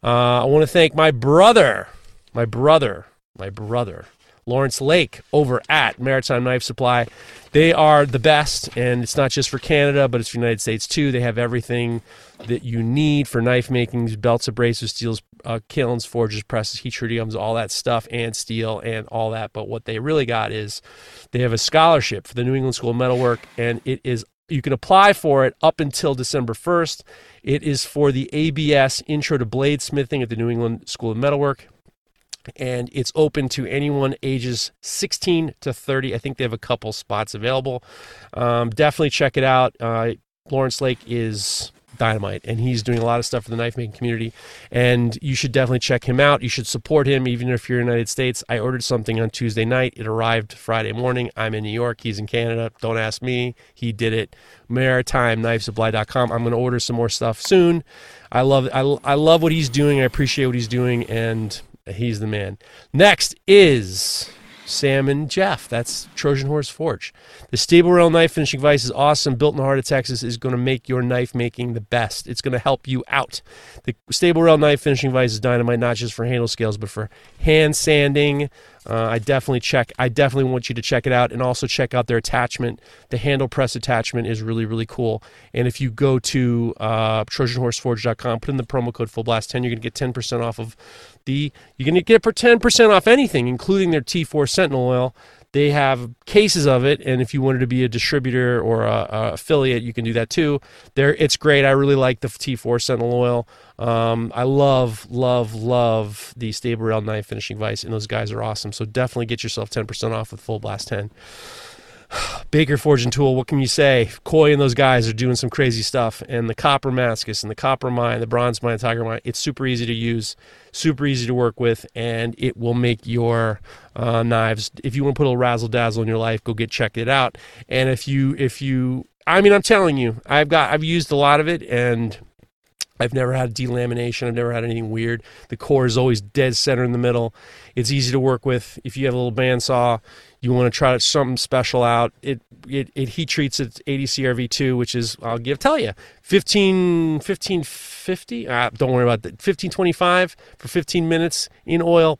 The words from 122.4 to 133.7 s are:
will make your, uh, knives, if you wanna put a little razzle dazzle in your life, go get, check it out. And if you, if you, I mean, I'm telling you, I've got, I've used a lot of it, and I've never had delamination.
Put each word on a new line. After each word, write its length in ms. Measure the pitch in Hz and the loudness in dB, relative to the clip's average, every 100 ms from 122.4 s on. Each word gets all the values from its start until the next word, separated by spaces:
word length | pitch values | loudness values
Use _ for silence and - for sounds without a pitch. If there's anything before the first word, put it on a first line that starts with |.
| 127 - | -4 -2
will 180 | 117 | -2
make 320 | 120 120 113 - | 0 0 0 -2
your, 540 | 120 117 117 113 107 - - - - | -2 0 2 0 -4 -10 -20 -16 -6
uh, 260 | 117 117 | -2 0
knives, 480 | 117 113 110 110 107 - | 2 2 2 -2 -6 -8
if 120 | 139 | -6
you 100 | 127 | -2
wanna 100 | 139 | 0
put 100 | 135 | 2
a 40 | 139 | 2
little 80 | 123 | 2
razzle 320 | 123 120 113 | 2 0 -2
dazzle 340 | 120 117 110 | 0 0 0
in 60 | 110 | 0
your 100 | 113 | 0
life, 260 | 113 113 | -2 -2
go 100 | - | -4
get, 160 | 110 113 | -4 -4
check 260 | - 110 113 | -2 -4 -2
it 120 | 113 | 0
out. 280 | 139 123 - - - - | 2 0 -4 -18 -20 -4
And 200 | 127 131 | 0 0
if 180 | 131 - | 0 -2
you, 280 | 139 135 - | 0 0 0
if 240 | 131 - | -2 -2
you, 440 | 135 131 127 127 - _ - | -4 -2 -2 -4 -8 _ 0
I 140 | 180 | 4
mean, 120 | 202 | 6
I'm 100 | 202 | 6
telling 340 | - 214 180 139 | 6 4 4 2
you, 240 | 120 113 - | 0 -2 0
I've 220 | 143 147 | 2 4
got, 240 | 160 123 | 2 2
I've 120 | 151 | 0
used 260 | 160 170 147 | 0 -2 0
a 60 | 143 | 2
lot 240 | 143 147 | 4 4
of 80 | 156 | 2
it, 140 | 170 | -4
and 520 | - 120 120 117 113 - - _ _ _ _ - - - | -2 0 0 0 -2 -6 -16 _ _ _ _ -14 -12 -4
I've 120 | 123 | -2
never 200 | 131 127 | 0 0
had 220 | 131 123 | 0 -2
delamination. 720 | 110 123 | -4 -4